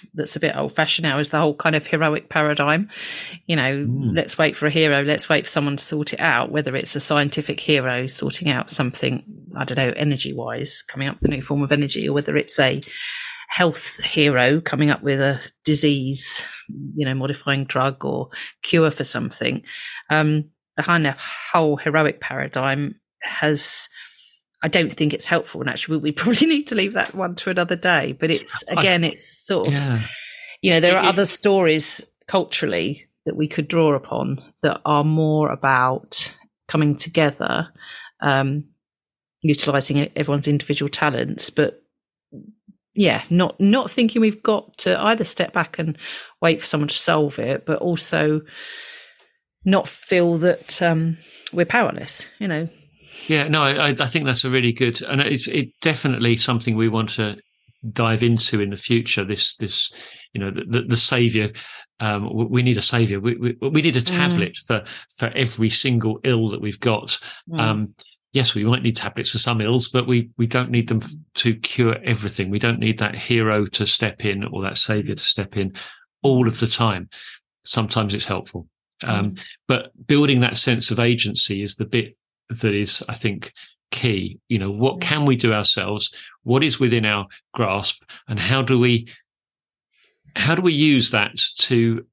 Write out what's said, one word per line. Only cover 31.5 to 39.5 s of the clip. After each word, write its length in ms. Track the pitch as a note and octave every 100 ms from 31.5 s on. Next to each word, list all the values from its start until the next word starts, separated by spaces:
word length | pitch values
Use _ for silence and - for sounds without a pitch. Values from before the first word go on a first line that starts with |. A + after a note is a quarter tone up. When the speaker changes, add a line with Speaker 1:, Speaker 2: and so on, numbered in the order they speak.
| G3 E3+ D#3 - - - _ -
Speaker 1:
culturally 760 | G3 - - C#3 E2+ F2+ C#3+ - _ -
that 100 | -
we 120 | D3+
could 200 | - D3+
draw 260 | E3+ D#3 C#3
upon 480 | - B2 C3 C3+ - _
that 200 | D#3 -
are 200 | - D3
more 480 | D#3 D#3 D#3 D3+ D3+
about 800 | C3 C3+ B2+ B2+ C3 - - - - _ _ -
coming 280 | D#3 D3+ D3
together, 720 | - E3 D3 C#3 - B1 E3 - - - - _
um, 460 | D3 C3+ C3+ D3 D3 _ _ _ _ _ _ _
utilising 560 | D#3